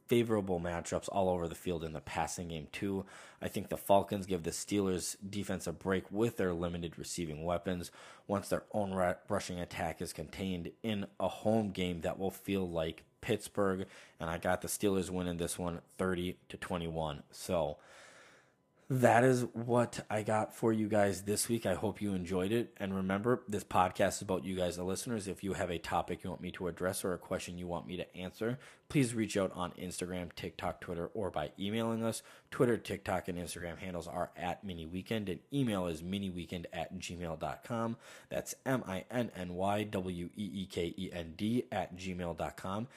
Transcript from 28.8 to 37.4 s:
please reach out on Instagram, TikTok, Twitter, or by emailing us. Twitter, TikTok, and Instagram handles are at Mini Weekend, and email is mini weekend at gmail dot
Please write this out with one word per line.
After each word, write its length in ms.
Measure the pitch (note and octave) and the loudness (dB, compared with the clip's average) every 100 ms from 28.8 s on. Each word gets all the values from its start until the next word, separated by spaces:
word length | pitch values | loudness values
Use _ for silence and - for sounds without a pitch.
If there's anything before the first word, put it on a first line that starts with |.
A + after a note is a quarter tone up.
| - | 0
please 260 | D#3 B2 | 2 4
reach 240 | A#2 G#2 G2+ | 2 2 2
out 140 | F#2 | 2
on 200 | F2+ F2 | 0 -4
Instagram, 600 | - F2+ F2 F2+ F2+ F2 | -4 -6 -4 -4 -4 -6
TikTok, 480 | - F#2+ - F#2 - | -6 -8 -4 -4 -4
Twitter, 300 | - E2+ E2+ | -6 -4 -4
or 160 | - F#2 | -2 -2
by 220 | E2 D2+ - | -2 -4 -4
emailing 440 | G2 A2+ A2+ A2+ | -2 0 0 0
us. 200 | A2+ A2+ - - - | 0 -2 -8 -20 -8
Twitter, 280 | - B2+ G#2+ | 2 4 4
TikTok, 500 | - G2 - F#2 - | 0 -6 0 0 0
and 100 | F2 | -4
Instagram 400 | E2+ F2 F2 E2 | -6 -6 -6 -6
handles 300 | F#2+ F2 E2 | -6 -6 -4
are 240 | F2 E2 D#2+ | -2 -2 -2
at 280 | F2 E2+ | -4 -4
Mini 240 | G2 E2+ D#2+ | -6 -8 -6
Weekend, 420 | F#2 - A2+ F#2+ | -6 -2 -2 -2
and 120 | E2+ - | -6 -4
email 320 | C#3+ B2+ G2+ F2+ | 0 2 2 0
is 160 | D#2 | -2
mini 300 | E2+ G2 G2 | -4 -4 -2
weekend 340 | F2 D#2+ F2+ E2 | -4 -6 -6 -6
at 240 | F2 - F#2 | -6 -6 -6
gmail 420 | - F2 E2+ | -8 -6 -6
dot 240 | D#2+ | -4